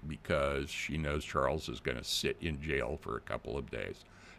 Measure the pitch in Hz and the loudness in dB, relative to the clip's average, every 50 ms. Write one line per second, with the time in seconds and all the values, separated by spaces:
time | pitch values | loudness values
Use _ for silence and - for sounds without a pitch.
0 | - 78 78 - - - 87 76 69 71 69 69 71 71 - - - - 73 80 | -4 -6 -6 -4 0 2 4 4 6 4 4 2 0 0 -2 -4 -2 0 0 0
1 | 78 73 73 76 - - - 73 67 64 71 80 - - - - - 71 64 60 | 2 2 2 0 0 0 2 4 4 4 4 2 0 -2 -6 -4 -2 -2 -2 -2
2 | - - - - - 67 - - - 85 76 67 73 78 69 67 60 57 73 - | -2 0 0 2 2 2 0 0 0 -2 -2 0 0 0 2 2 2 0 -2 -2
3 | - - 57 58 - - - 58 - - 58 71 69 - - 58 50 50 50 - | -4 -4 -4 -4 -2 -4 -4 -4 -2 -2 -4 -4 -2 -4 -4 -4 -4 -4 -6 -8
4 | - - - - - - - | -12 -18 -20 -20 -20 -20 -20